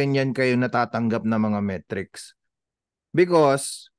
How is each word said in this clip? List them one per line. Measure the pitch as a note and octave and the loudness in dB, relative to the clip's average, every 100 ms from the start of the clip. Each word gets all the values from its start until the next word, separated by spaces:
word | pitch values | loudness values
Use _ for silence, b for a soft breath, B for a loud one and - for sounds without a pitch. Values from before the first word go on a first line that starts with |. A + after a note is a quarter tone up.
ganyan | C#3 C#3 C3+ B2 | 0 0 0 0
kayo | B2+ B2 | 0 2
natatanggap | B2 B2 A#2 A2+ A#2 A2+ | 0 0 -2 -2 -2 -2
na | G#2+ A2+ | -2 0
mga | A2 G#2 | 0 -2
metrics. | G2+ F#2 - G2+ F#2+ - - _ _ _ _ _ _ _ _ | -4 -6 -8 -10 -10 -14 -20 _ _ _ _ _ _ _ _
Because | C#3+ F3+ E3+ D3 C#3 - - - | 0 2 4 4 2 -2 -12 -18